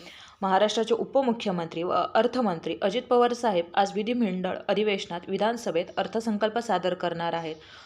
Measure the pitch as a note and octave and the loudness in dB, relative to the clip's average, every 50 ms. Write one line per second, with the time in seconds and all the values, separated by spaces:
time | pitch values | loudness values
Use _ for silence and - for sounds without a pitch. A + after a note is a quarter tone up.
0 | - - - - - - - _ G3+ F#3+ F#3+ F#3 G#3 G#3+ G#3+ A3+ A3 A3 A#3 - | -18 -20 -20 -20 -20 -20 -10 _ 0 2 4 4 4 4 2 0 2 2 0 0
1 | G#3 F#3 - C4+ C4+ B3 A#3 A3+ - G#3 F#3 F3 E3+ D#3+ - E3 E3+ F3+ - F#3 | 0 0 2 2 2 2 0 0 -2 -2 -2 -2 -4 -4 -4 -4 -2 0 0 0
2 | F3 - - - A3+ A#3+ A#3 B3 B3 G#3 F3 - - - - - - G3+ F#3 B3 | 0 2 2 2 2 2 2 0 0 0 0 -2 -4 -6 -4 0 -2 0 0 -2
3 | B3 - B3 A#3+ A#3+ A#3+ A#3+ A#3 - A#3 G3+ F3 E3+ E3+ - - G3+ G3 F3+ G3 | -2 2 4 4 6 4 2 0 0 0 0 0 0 0 2 2 2 2 0 -4
4 | G#3+ G#3+ B3 B3 A#3+ G3 F3+ F#3 F3+ F#3 - - - - G3+ G3 G#3+ G#3+ G#3 F#3+ | -2 -2 0 0 0 0 0 -2 -2 -4 -4 -4 -2 -2 0 2 2 2 0 0
5 | - - F3 F3+ - - F#3+ F#3+ G3 A3 A#3+ A#3 - G3+ E3 E3 F#3 - - - | -4 -6 -8 -8 -6 -4 -2 0 2 0 0 -2 -4 -2 -2 -2 -2 -2 -2 -4
6 | F#3+ F#3 - A3 A3 A3+ G#3+ G#3 A3+ G#3+ A3 A#3+ A3+ - G3+ F3+ F3 F#3 F3+ F3 | -4 -2 -2 -4 -2 -2 -2 0 0 0 0 -2 0 0 0 2 2 0 -2 0
7 | - F3 E3+ E3 E3+ E3+ E3 E3 E3 D#3+ D#3+ - - - - - - | -2 -4 -2 -2 -4 -2 -2 -4 -4 -6 -10 -10 -14 -20 -20 -20 -20